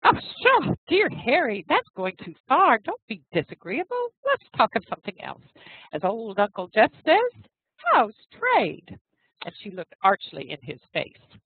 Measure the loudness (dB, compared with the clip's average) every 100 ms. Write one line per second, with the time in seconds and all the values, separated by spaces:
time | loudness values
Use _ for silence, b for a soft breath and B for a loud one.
0 | 4 2 -2 -2 2 4 2 -4 -2 0
1 | 0 -2 0 0 0 -4 -2 -2 -2 -8
2 | -8 -8 -16 -18 _ 4 4 4 0 -12
3 | _ -14 _ -4 -4 -8 -10 -8 -6 -6
4 | -8 _ -4 -4 _ 0 0 0 -6 -12
5 | -10 -14 -14 -16 _ _ B B B -6
6 | -4 -4 -6 -2 -2 -2 -6 2 2 2
7 | 2 2 2 -6 -20 _ _ _ 2 2
8 | 2 -2 _ -8 0 0 0 -4 -16 -20
9 | _ _ _ _ -16 -14 -16 -14 -14 0
10 | 2 2 -2 -14 -12 -12 -12 -14 _ -6
11 | -6 _ _ -20